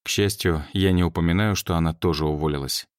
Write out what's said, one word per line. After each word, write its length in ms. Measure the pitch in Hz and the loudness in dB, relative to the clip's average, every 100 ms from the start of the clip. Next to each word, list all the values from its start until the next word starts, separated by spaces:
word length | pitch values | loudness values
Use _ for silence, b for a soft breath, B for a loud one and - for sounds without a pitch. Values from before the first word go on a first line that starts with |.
К 60 | - | -4
счастью, 540 | - 101 - 92 80 78 | 0 0 0 0 -2 -2
я 180 | 98 95 | 0 2
не 120 | 90 | 4
упоминаю, 520 | 87 85 85 90 107 95 | 2 0 0 2 0 -2
что 200 | - 85 | -2 0
она 180 | 82 | 0
тоже 320 | 80 90 78 76 | 0 0 0 -2
уволилась. 640 | 76 76 71 67 - - | -2 -2 -2 -4 -8 -10